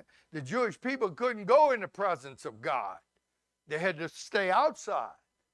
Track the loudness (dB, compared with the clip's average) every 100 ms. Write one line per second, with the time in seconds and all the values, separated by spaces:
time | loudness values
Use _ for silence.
0 | -20 _ _ -10 -4 -2 -2 -2 -6 -2
1 | -2 -2 -4 -2 6 8 8 4 -4 -4
2 | -2 -2 -8 -12 -12 -8 -4 -2 -4 -10
3 | _ _ _ _ _ _ -8 -2 -2 -2
4 | -6 -10 -4 -2 2 2 2 -2 -6 -4
5 | -4 -12 _ _ _